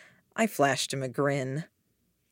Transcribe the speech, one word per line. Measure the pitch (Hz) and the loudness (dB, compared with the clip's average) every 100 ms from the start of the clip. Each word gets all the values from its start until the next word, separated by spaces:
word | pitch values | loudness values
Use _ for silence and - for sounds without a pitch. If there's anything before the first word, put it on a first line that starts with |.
| - _ _ | -20 _ _
I | - 220 | -2 0
flashed | - 139 127 - | 4 2 2 -2
him | 139 | -4
a | 131 | -4
grin. | 120 143 143 131 139 170 _ _ _ _ _ _ | 0 0 0 -2 -4 -8 _ _ _ _ _ _